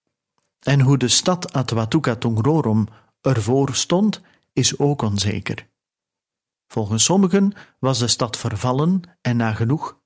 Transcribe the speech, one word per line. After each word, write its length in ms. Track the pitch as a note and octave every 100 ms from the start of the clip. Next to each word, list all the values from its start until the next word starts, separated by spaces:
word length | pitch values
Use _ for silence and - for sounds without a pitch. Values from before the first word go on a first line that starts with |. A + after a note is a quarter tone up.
| _ _ _ _ _ _
En 220 | - C#3
hoe 160 | C3 C#3
de 100 | B2
stad 460 | - - F3 -
Atwatuca 640 | C#3 B2 A2+ A2+ D#3+ C3+ A2
Tungrorum 720 | A#2 G#2+ A2+ D#3+ A#2+ A2 G2+ - _ _
ervoor 540 | C3+ B2 G2+ C3 C3+ A2
stond, 460 | - F3 G#3+ - - _ _
is 260 | - A#2+ -
ook 220 | C#3+ C#3+
onzeker. 680 | A2 G2+ G2+ G2+ - A2 - _ _ _ _ _ _ _ _ _ _
Volgens 360 | - G2+ A2+
sommigen 500 | - F#3 F#3+ G3 G3 - - -
was 200 | C3 A#2+
de 80 | A#2
stad 300 | - A#2 -
vervallen 640 | A2+ G#2+ B2+ C3 D#3+ F#3+ - _
en 160 | B2 A#2+
nagenoeg 600 | A2+ G#2+ A2+ D#3 - -